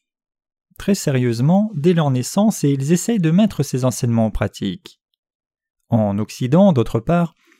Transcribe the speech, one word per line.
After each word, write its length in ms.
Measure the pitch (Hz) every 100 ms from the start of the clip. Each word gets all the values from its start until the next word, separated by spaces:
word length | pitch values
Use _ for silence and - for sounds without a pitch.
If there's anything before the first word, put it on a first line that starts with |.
| _ _ _ _ _ _ _ -
très 160 | -
sérieusement 760 | 202 - 131 123 113 139 190 214
dès 200 | 175 156
leur 160 | 170 147
naissance 540 | 127 120 - 214 -
et 60 | 147
ils 200 | 139 135
essayent 280 | 180 - 233
de 100 | 160
mettre 320 | 170 214 -
ces 220 | 139 131
enseignements 420 | 127 - 123 117 110
en 40 |
pratique. 680 | - 101 - 101 90 - - _ _ _ _ _ _ _ _ _
En 280 | 113 104 101
Occident, 540 | 107 - 123 156 202
d'autre 260 | 135 110 -
part, 360 | - 170 170 - _ _